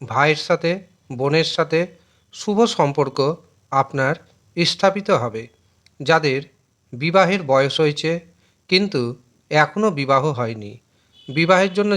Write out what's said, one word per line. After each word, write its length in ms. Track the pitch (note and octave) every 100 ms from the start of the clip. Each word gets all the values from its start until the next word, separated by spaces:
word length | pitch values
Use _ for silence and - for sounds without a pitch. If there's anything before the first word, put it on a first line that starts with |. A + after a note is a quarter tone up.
ভাইয়ের 400 | B2 A#2+ D3 D3+ -
সাথে, 260 | E3+ E3+ F#3 G3 _ _
বোনের 380 | B2 C#3 D#3 D#3+ -
সাথে 240 | D#3 D#3+ F3 - _ _ _
শুভ 240 | - - G#3 A#3
সম্পর্ক 480 | - D3 C#3+ C3+ B2+ C#3 E3 _ _ _
আপনার 440 | C3+ C3+ C#3+ C3+ E3 _ _ _ -
স্থাপিত 520 | E3+ - G3 G3 G3+
হবে। 320 | E3+ A#2 A2 A#2+ _ _ _ _ _
যাদের 400 | C3+ D#3+ D3+ C3 D3 _ _ _ _
বিবাহের 480 | A#2+ D#3 F#3 F3+ G3
বয়স 320 | D3+ C3+ C3+ -
হয়েছে 320 | D#3 D3 D#3 E3+ - _ _ _ _
কিন্তু 320 | F#3 G3+ D#3+ A#2+ A#2+ _ _ _
এখনও 380 | D3+ D3 - G#3+
বিবাহ 320 | D3+ C3+ C3+ D3
হয়নি, 400 | B2+ A#2+ A2+ G#2 - _ _ _ _ -
বিবাহের 440 | C#3 E3 F#3 G3
জন্য 180 | F#3 G#3